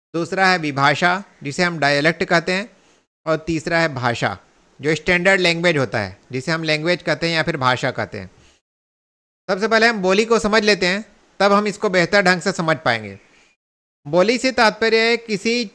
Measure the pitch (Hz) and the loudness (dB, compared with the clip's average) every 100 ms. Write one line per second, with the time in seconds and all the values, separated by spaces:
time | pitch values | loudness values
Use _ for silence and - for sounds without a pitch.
0 | _ 165 160 190 190 180 151 135 143 143 | _ -6 -4 0 2 2 0 2 2 2
1 | 175 185 - _ 143 139 175 165 139 143 | 0 0 -6 _ -10 -2 -2 0 0 2
2 | 156 165 190 170 170 185 226 _ _ _ | 0 -2 0 0 0 -4 -6 _ _ _
3 | _ _ 160 156 165 160 165 170 165 127 | _ _ -4 -4 -2 -4 -2 0 0 -2
4 | 123 117 120 95 _ _ _ - 143 156 | -2 -2 -4 -6 _ _ _ -6 -4 -2
5 | - 175 185 190 175 165 175 151 117 120 | 0 0 2 2 2 2 0 0 -2 -4
6 | 95 95 _ 123 170 165 160 151 160 175 | -6 -10 _ -8 -4 -4 -2 -2 -2 -2
7 | 170 151 165 165 156 156 127 123 131 117 | -2 -4 -2 -2 -2 -2 0 0 -2 -4
8 | 104 104 92 - _ _ _ _ _ _ | -8 -10 -14 -20 _ _ _ _ _ _
9 | _ _ _ _ - 190 220 220 233 220 | _ _ _ _ -6 -4 0 2 2 2
10 | 185 196 226 226 208 220 208 185 180 196 | 2 2 2 0 2 2 2 2 0 -2
11 | - _ _ - 196 202 208 190 214 185 | -6 _ _ 0 2 4 2 -4 0 0
12 | 170 202 180 185 196 185 160 151 131 113 | 2 2 2 0 -2 -2 -2 0 0 -2
13 | 104 98 _ _ _ _ _ _ _ _ | -6 -14 _ _ _ _ _ _ _ _
14 | 143 170 202 254 262 247 214 208 226 226 | -2 2 2 2 0 2 2 2 0 2
15 | 226 233 226 202 226 240 214 | 2 0 -2 -4 -2 -2 -4